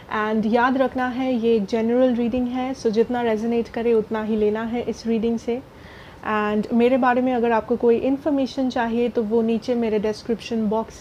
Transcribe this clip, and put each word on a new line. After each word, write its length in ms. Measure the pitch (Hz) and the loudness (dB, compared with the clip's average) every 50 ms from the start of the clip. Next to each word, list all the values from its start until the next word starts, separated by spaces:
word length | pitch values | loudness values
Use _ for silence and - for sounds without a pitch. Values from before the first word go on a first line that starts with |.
| - - - 214 214 | -10 -6 -4 -2 -2
And 280 | 220 220 220 208 220 233 | 0 0 0 0 2 2
याद 220 | 240 240 262 254 | 4 4 4 4
रखना 320 | 262 262 247 - 254 254 254 | 2 0 0 0 -2 -4 -4
है, 240 | 233 254 262 262 254 | -2 -2 -2 0 0
ये 220 | 226 226 233 233 | 0 2 2 2
एक 100 | 220 196 | 2 2
general 480 | - 240 226 220 233 240 254 262 254 233 | 0 -2 0 0 2 2 4 4 4 2
reading 340 | 233 240 226 247 254 247 240 | 0 0 0 0 -2 -2 -2
है, 260 | 247 254 254 262 269 | -2 -4 -4 -6 -6
so 160 | - - 226 | -2 -2 0
जितना 320 | 202 226 220 233 247 240 | 2 2 2 0 0 -2
resonate 460 | 240 233 214 208 226 233 233 233 226 - | 0 0 0 0 0 0 0 -2 -2 -4
करे 240 | - 240 226 240 226 | -6 -2 0 2 2
उतना 280 | 220 214 220 220 220 | 2 2 0 -4 -4
ही 140 | 214 208 226 | -2 -2 0
लेना 260 | 214 214 208 208 220 | 0 2 0 0 -2
है 200 | 226 220 233 240 | -4 -4 -4 -4
इस 240 | - 226 220 - - | -4 -4 -6 -4 -4
reading 320 | 226 226 220 220 233 233 226 | -2 -2 0 0 0 -2 -2
से। 240 | - 247 233 262 277 - - - - - - - - - - - - - | -2 -4 -6 -6 -6 -12 -20 -20 -20 -20 -20 -20 -20 -20 -20 -10 -6 -4
And 440 | 214 214 208 208 214 214 202 - | -2 -2 0 0 0 -2 -2 0
मेरे 240 | 240 233 233 247 262 254 | 2 2 4 4 4 4
बारे 240 | 262 247 247 254 | 4 2 2 2
में 100 | 254 262 | 2 0
अगर 200 | 247 233 233 233 | 0 0 2 2
आपको 240 | 233 220 220 - 240 | 2 0 0 0 -2
कोई 200 | 220 - 233 233 | 2 4 2 2
information 720 | - - 262 277 277 - 320 285 269 269 - - 277 262 254 | 4 2 0 -2 0 0 -2 0 0 -2 -2 -2 -2 -2 -2
चाहिए 380 | - 269 233 233 226 240 240 240 | 0 -2 -2 0 0 0 0 0
तो 140 | 233 240 | 0 -2
वो 180 | 220 208 226 233 | -2 0 0 0
नीचे 320 | 226 226 233 220 - 254 247 | 2 2 0 -2 -2 -2 -2
मेरे 240 | 240 233 220 214 208 | 0 0 0 0 0
description 680 | 208 214 214 - - - 226 - - - 233 226 220 202 | 0 -2 -4 -4 -4 -4 -4 -4 -4 -4 -4 -2 0 0
box 260 | 214 226 214 - - - | 0 -2 -4 -6 -12 -18